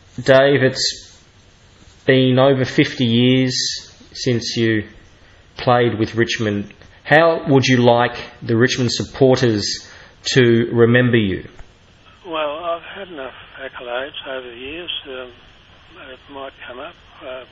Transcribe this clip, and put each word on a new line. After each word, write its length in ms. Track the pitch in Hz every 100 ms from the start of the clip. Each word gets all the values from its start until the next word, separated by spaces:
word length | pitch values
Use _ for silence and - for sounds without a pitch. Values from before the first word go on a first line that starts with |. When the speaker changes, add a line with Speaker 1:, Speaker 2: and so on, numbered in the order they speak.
| _ -
Speaker 1:
Dave, 420 | 127 131 139 139
it's 500 | 127 127 - - - - _ _ _ _ _ _ - _ -
been 320 | 131 131 127
over 260 | 135 131
fifty 400 | 123 - 143 -
years 840 | 123 117 123 131 131 127 - - - - -
since 440 | - - 117 - -
you 320 | 113 110 104 - - _ - _ _ -
played 420 | - 123 120 104
with 160 | 110
Richmond. 580 | 110 117 - 107 101 101 - - -
How 420 | - 151 165 165 -
would 180 | 135 131
you 120 | 127
like 380 | 120 120 123 - - -
the 160 | 117 113
Richmond 360 | 123 - 117
supporters 1000 | - - - 131 127 123 104 101 - - - - _ -
to 340 | - 120 117 120
remember 440 | 117 117 123 123 113
you? 320 | 101 87 - - - _ _ _ _ - 190
Speaker 2:
Well, 380 | 160 151 151
I've 180 | 175 170
had 260 | - 196 190
enough 260 | 160 131 - - -
accolades 640 | 135 - 123 123 139 151 147
over 220 | 131 123
the 80 | 117
years. 340 | 131 160 170 - 143
Um, 240 | 127 127 120 - - _ - _ 170 143
it 80 | 127 -
might 200 | 139 135 - -
come 140 | 123
up. 140 | 151 175 _ -
Uh, 200 | 151 127 123